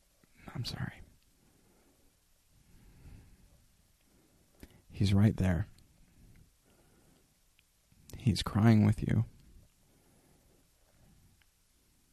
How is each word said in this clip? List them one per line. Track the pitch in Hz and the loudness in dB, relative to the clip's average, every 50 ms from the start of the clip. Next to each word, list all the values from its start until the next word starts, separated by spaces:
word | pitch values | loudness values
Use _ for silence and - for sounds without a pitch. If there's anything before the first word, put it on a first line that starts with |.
| _ _ _ _ _ _ _ - - - - | _ _ _ _ _ _ _ -20 -20 -16 -12
I'm | - 120 | -10 -10
sorry. | - - - - - - - - - - _ _ _ _ _ _ _ _ _ _ _ _ _ _ _ _ _ _ _ _ _ _ _ _ _ _ _ _ _ _ _ - - - - - - - - - - - - - - - - - - _ _ _ _ _ _ _ _ _ _ _ _ _ _ _ _ _ _ _ _ - - - - _ - | -10 -8 -8 -10 -10 -10 -14 -20 -20 -20 _ _ _ _ _ _ _ _ _ _ _ _ _ _ _ _ _ _ _ _ _ _ _ _ _ _ _ _ _ _ _ -20 -20 -20 -20 -20 -20 -20 -20 -20 -20 -20 -20 -20 -20 -20 -20 -20 -20 _ _ _ _ _ _ _ _ _ _ _ _ _ _ _ _ _ _ _ _ -20 -20 -20 -20 _ -20
He's | - - 101 98 98 | -6 -2 0 2 4
right | 98 104 110 - | 4 4 4 4
there. | - 95 92 87 80 - - - - - _ _ _ - - _ - - - - - - - _ _ _ _ _ _ _ _ _ _ _ _ _ _ _ _ _ _ _ _ _ _ _ _ _ _ _ _ _ - - - - - | 2 0 0 0 -2 -4 -8 -12 -20 -20 _ _ _ -20 -20 _ -20 -20 -20 -20 -20 -20 -20 _ _ _ _ _ _ _ _ _ _ _ _ _ _ _ _ _ _ _ _ _ _ _ _ _ _ _ _ _ -20 -20 -20 -18 -4
He's | - - 87 - - | -2 0 0 0 -4
crying | - - 101 104 117 113 107 107 | -4 -2 2 4 6 6 6 4
with | 104 104 - | 4 2 0
you. | - - - - 120 - - - - - - - - - _ _ _ _ _ _ _ _ _ _ _ _ _ _ _ _ _ _ _ _ _ _ _ _ _ _ - - - - - - _ _ _ _ _ _ _ _ _ _ _ _ _ _ _ _ | -2 -2 0 0 -2 -4 -8 -16 -20 -20 -20 -20 -20 -20 _ _ _ _ _ _ _ _ _ _ _ _ _ _ _ _ _ _ _ _ _ _ _ _ _ _ -20 -20 -20 -20 -20 -20 _ _ _ _ _ _ _ _ _ _ _ _ _ _ _ _